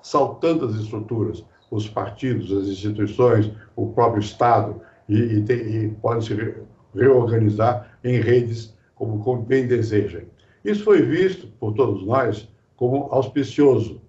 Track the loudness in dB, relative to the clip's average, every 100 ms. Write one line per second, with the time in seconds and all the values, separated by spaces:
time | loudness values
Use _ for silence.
0 | -2 0 0 0 0 0 -2 -4 -6 -8
1 | -6 -4 -4 -6 -14 _ _ -6 -6 -6
2 | -8 -6 -4 -4 -2 -4 -4 -4 -6 -4
3 | -4 2 4 4 2 -4 -16 -8 -4 2
4 | 2 2 -4 0 2 4 2 -8 -16 _
5 | -2 0 2 0 0 -2 -2 -4 -4 -4
6 | -2 -2 -4 -4 -6 -10 -18 _ _ 2
7 | 4 6 4 2 2 2 0 0 -8 _
8 | -2 0 4 2 2 -8 -12 _ _ _
9 | -6 -4 -2 -4 0 0 2 0 2 0
10 | -2 -6 -16 _ _ _ -4 -2 4 4
11 | 4 2 0 0 -14 -8 -6 0 0 0
12 | 0 0 0 -4 -10 _ _ _ -2 -2
13 | 0 -2 -2 -4 -4 4 4 4 0 -8